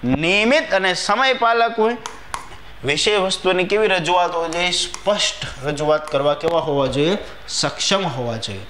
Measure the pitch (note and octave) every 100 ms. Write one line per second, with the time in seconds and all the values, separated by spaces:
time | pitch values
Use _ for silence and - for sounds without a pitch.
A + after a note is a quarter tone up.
0 | A#2+ C3+ E3 G3+ A3 D4 D4+ G3 F#3+ F3+
1 | - G#3+ C4 B3+ A#3 A#3 A#3 A3+ A3 A#3+
2 | - - - - - - - - C3 D3
3 | G#3+ G#3 F#3+ F#3+ F#3 F#3 F3+ G3+ G#3+ F#3
4 | D#3+ F3+ F3 E3+ E3 E3+ F3+ F3+ - -
5 | F#3+ G3+ - - - - C3+ D3 D3+ D3+
6 | D3+ C#3 C#3+ D3 D#3+ E3 D#3 C#3 C3+ B2
7 | D3+ G3+ - - - - D3 - - G3
8 | F#3 C3 A#2+ A2 - G2 G2